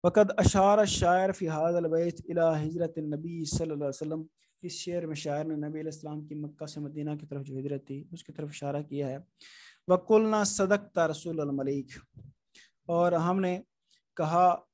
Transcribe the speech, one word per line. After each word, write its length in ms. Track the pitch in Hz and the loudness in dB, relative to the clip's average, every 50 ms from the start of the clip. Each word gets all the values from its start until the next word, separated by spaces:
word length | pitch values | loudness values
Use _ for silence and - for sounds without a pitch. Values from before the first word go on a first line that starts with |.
| - | 2
وقد 280 | 175 170 214 208 202 - | 4 6 6 6 6 4
اشار 400 | 226 185 - - 196 190 202 208 | 4 4 4 6 6 6 6 6
الشاعر 540 | 208 214 202 - - 190 175 180 185 190 190 | 6 4 2 2 2 4 4 4 4 4 2
فی 160 | 185 - 190 160 | 0 -2 -4 -4
ھذا 280 | 156 151 160 170 175 | -2 0 0 2 2
البیت 420 | 175 165 160 160 165 170 175 170 - - | 0 0 2 0 2 0 0 -2 -6 -10
الی 420 | - 165 170 165 165 160 151 151 | -4 0 2 4 4 4 2 -2
ہجرت 300 | 156 160 175 170 165 165 | -2 -2 -2 -4 -4 -4
النبی 460 | 170 156 147 147 147 160 170 170 165 156 | -6 -6 -6 -6 -6 -6 -8 -6 -6 -6
صلی 260 | 147 - - 170 160 | -4 -2 -2 -2 -2
اللہ 20 | 151 | -4
علیہ 140 | 143 147 | -4 -4
وسلم، 360 | 139 135 - 156 151 156 160 156 160 _ _ _ _ _ _ - | -4 -4 -6 -6 -6 -6 -6 -8 -12 _ _ _ _ _ _ -12
اس 80 | 180 | -12
شعر 340 | - - - 180 175 175 165 | -10 -10 -8 -6 -6 -6 -6
میں 100 | 160 156 | -6 -8
شاعر 280 | 147 - 156 143 147 156 | -6 -4 -4 -4 -4 -4
نے 120 | 160 156 | -4 -4
نبی 240 | 147 151 151 156 156 | -6 -6 -6 -6 -8
علیہ 120 | 156 160 | -8 -8
السلام 300 | 151 - - 151 151 151 151 | -10 -10 -12 -10 -10 -10 -10
کی 100 | 151 151 | -10 -10
مکہ 300 | 151 151 147 151 _ 156 | -10 -10 -10 -10 _ -14
سے 140 | 147 - 151 | -12 -10 -10
مدینہ 360 | 147 143 147 151 147 151 151 147 | -10 -10 -8 -8 -6 -6 -6 -8
کی 60 | 151 | -10
طرف 180 | 151 143 143 139 | -10 -10 -10 -10
جو 120 | 139 135 131 | -8 -10 -8
ہجرت 260 | 131 143 143 139 139 | -6 -6 -6 -8 -8
تھی 160 | - 139 139 151 - | -10 -12 -12 -12 -14
اس 120 | 170 165 - | -18 -18 -16
کی 100 | - 151 | -16 -12
طرف 160 | - 156 147 | -12 -12 -10
اشارہ 320 | 147 - 147 143 143 147 147 151 | -10 -8 -6 -4 -4 -6 -6 -6
کیا 200 | 143 143 143 135 | -6 -6 -4 -4
ہے۔ 80 | 131 139 - _ _ _ - - - - - - _ _ _ | -6 -8 -12 _ _ _ -20 -20 -20 -20 -20 -20 _ _ _
وقلنا 560 | - 180 180 180 - 220 214 220 220 214 214 208 | 2 2 2 4 6 6 6 6 4 2 2 2
صدقت 560 | 202 - - 196 185 208 202 202 - _ 175 165 156 | 0 2 0 2 2 2 0 0 -4 _ 2 2 2
رسول 280 | 151 151 - 170 165 160 | 0 -4 -6 -6 -4 -4
الملک، 520 | 147 143 139 139 135 139 139 139 131 127 - - - _ _ - - - _ _ _ _ _ - - _ _ _ _ | -2 -2 -2 -2 -2 -2 -2 -4 -6 -8 -16 -20 -20 _ _ -20 -20 -20 _ _ _ _ _ -20 -20 _ _ _ _
اور 260 | - 170 170 175 175 | -2 0 2 2 4
ہم 280 | 175 165 160 175 185 196 | 2 2 2 2 2 2
نے 200 | 190 180 180 180 - _ _ _ _ _ _ _ _ _ _ | 2 0 -2 -4 -6 _ _ _ _ _ _ _ _ _ _
کہا 300 | - 160 156 165 175 185 180 170 - _ _ | -4 -2 0 4 6 6 6 4 2 _ _